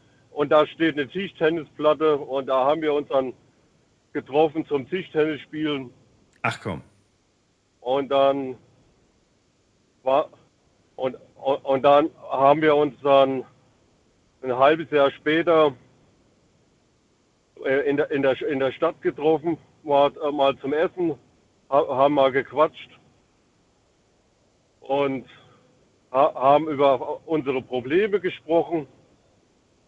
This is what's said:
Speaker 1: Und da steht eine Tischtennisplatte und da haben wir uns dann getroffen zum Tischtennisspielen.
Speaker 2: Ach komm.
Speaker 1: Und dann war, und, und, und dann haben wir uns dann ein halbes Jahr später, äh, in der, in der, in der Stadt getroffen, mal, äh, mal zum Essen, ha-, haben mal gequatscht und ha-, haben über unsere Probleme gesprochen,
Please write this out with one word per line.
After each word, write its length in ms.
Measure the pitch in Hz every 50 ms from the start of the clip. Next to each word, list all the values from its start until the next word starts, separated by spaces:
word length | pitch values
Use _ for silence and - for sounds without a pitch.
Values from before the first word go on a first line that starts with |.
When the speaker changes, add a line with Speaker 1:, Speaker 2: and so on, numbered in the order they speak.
| _ _ _ _ _ _
Speaker 1:
Und 180 | - 143 147 135
da 160 | 156 151 151
steht 320 | 151 - - 165 160 135
eine 120 | 147 139 120
Tischtennisplatte 1080 | - 185 196 175 - - 165 156 165 165 143 - _ - 147 151 151 143 156 156 147
und 280 | 139 143 - 131 139 131
da 200 | 131 131 131 127
haben 160 | 139 156 165
wir 120 | 156 151 143
uns 160 | 147 143 -
dann 240 | 147 135 131 123 - _ _ _ _ _ _ _ _ _ _ _ _ _ _ _ -
getroffen 520 | 147 117 120 131 151 160 156 151 160 151
zum 220 | - 147 139 123
Tischtennisspielen. 1000 | - 185 190 160 - - 156 151 156 151 127 - - 156 151 156 151 147 135 127 120 - _ _ _ _ _ _ _ _ -
Speaker 2:
Ach 160 | - 120 113 -
komm. 200 | - 107 85 67 - _ _ _ _ _ _ _ _ _ _ _ _ _ _ _ _ _ _ _
Speaker 1:
Und 280 | - 123 131 143 139 120
dann 460 | 139 139 139 139 139 139 135 131 127 - _ _ _ _ _ _ _ _ _ _ _ _ _ _ _ _ _ _ _ _ _ _ _ _ _ _ _ _ -
war, 260 | 131 135 147 156 - - _ _ _ _ _ _ _ _ _ _ _ -
und, 220 | - 131 131 131 - - _ _
und, 300 | - - 135 143 - -
und 160 | 143 135 135 131
dann 260 | 143 143 147 156 165 - - - -
haben 300 | 139 127 139 139 147 160
wir 140 | 156 156 147
uns 200 | 147 147 143 117 - 135
dann 400 | 143 139 139 135 135 135 127 - - _ _ _ _ _ _ _ _ _ _ _ _ _ _ _ _ _ -
ein 160 | 131 131 123
halbes 320 | 127 135 147 160 160 160 -
Jahr 220 | 147 147 139 135
später, 640 | - - - 151 156 165 160 175 165 160 156 143 127 - _ _ _ _ _ _ _ _ _ _ _ _ _ _ _ _ _ _ _ _ _ _ _ _ _ _ _ _ _ _ _ _ _ _ _ - -
äh, 240 | 139 135 143 139 143
in 80 | 143
der, 120 | 143 147 -
in 120 | 156 139
der, 200 | 139 135 127 -
in 180 | - 160 147 131
der 120 | 135 131
Stadt 300 | - - 143 127 - _
getroffen, 560 | - 180 131 147 143 156 160 147 147 170 156 - _ _ _ _ -
mal, 280 | 147 143 139 143 139 139 - 160
äh, 60 | 143
mal 260 | 143 147 139 139 123 -
zum 120 | - 135
Essen, 440 | 147 151 170 180 - 185 175 160 139 - _ _ _ _ _ _ _ _ _ -
ha-, 180 | 135 143 - -
haben 240 | 131 127 139 143 147
mal 180 | 143 135 135
gequatscht 580 | 123 131 117 - 127 135 156 - - - - - - _ _ _ _ _ _ _ _ _ _ _ _ _ _ _ _ _ _ _ _ _ _ _ _ _ _ _ _ _ _ _ _ _ _ _ _ _
und 460 | - - 139 143 143 139 135 123 - - - - _ _ _ _ _ _ _ _ _ _ _ _ _ -
ha-, 220 | 127 131 147 151 -
haben 360 | 139 123 135 147 147 160 156
über 580 | 147 131 143 139 131 120 - 147 151 - -
unsere 340 | - 160 151 127 135 127 131
Probleme 600 | 127 - 123 127 117 127 151 190 214 208 196 185
gesprochen, 640 | 170 175 - - - 151 165 165 - - 170 160 135 - _ _ _ _ _ _ _ _ _ _ _ _ _ _ _ _ _ _ _